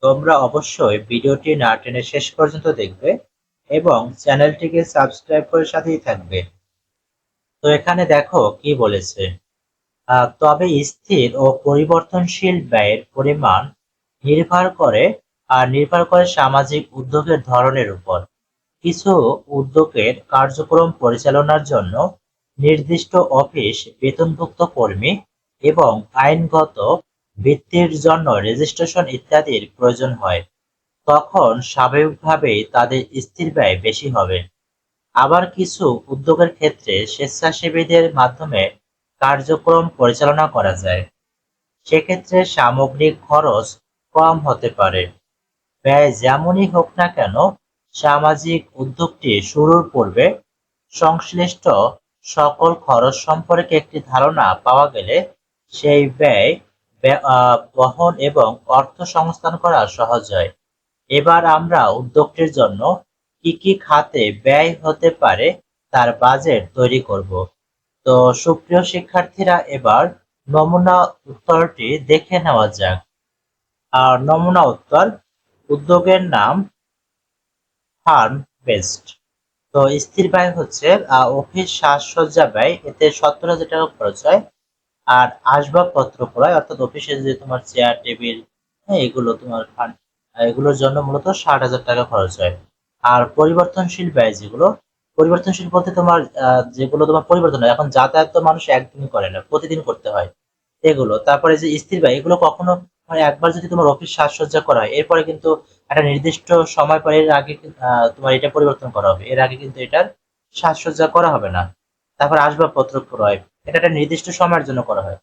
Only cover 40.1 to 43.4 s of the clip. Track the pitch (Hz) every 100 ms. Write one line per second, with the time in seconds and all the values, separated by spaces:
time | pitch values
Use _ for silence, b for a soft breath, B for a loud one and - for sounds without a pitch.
40.1 | 120 143 147 156 123 117 92 92 90 92
41.1 | _ _ _ _ _ _ _ - 160 156
42.1 | 185 - 185 185 - 123 127 135 135 156
43.1 | 156 - 147